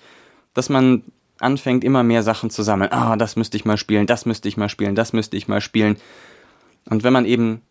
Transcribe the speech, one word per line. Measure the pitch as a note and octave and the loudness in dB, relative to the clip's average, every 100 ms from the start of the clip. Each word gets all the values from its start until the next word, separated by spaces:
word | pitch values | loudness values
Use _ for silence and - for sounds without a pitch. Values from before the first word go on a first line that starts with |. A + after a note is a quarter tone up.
| - - - _ _ | -12 -20 -20 _ _
dass | - B2+ | -4 0
man | C3+ C3 B2 - - _ _ | 4 4 4 0 -20 _ _
anfängt, | B2 C3+ C3+ B2 | -2 -2 0 0
immer | B2 C3+ | 2 2
mehr | A#2 A#2 | 2 2
Sachen | G#2+ A2 A2+ | 0 -2 -4
zu | - | -4
sammeln. | G#2+ G2 G2 | 0 0 0
"Ah, | - A#2 A2 | 0 0 0
das | A2 - | -2 -2
müsste | A2 G#2 | -4 -4
ich | |
mal | A2 G#2+ | -2 -2
spielen, | - G#2 G2+ | 0 0 2
das | A#2+ | 0
müsste | A#2 A2 G#2 | -2 -4 -4
ich | G#2 | -4
mal | G2+ | -4
spielen, | - G2+ | -4 -2
das | G2 A2+ | -2 0
müsste | A2+ G#2+ G2+ | -2 -2 -6
ich | - | -4
mal | G#2 | -4
spielen." | - A2 G#2+ G#2 - - - - _ _ _ _ - | -2 0 2 0 -6 -20 -20 -20 _ _ _ _ -4
Und | A2 | -2
wenn | B2 | 2
man | C3 A2+ | 2 2
eben | A#2+ A2+ A2+ - | 0 0 -4 -10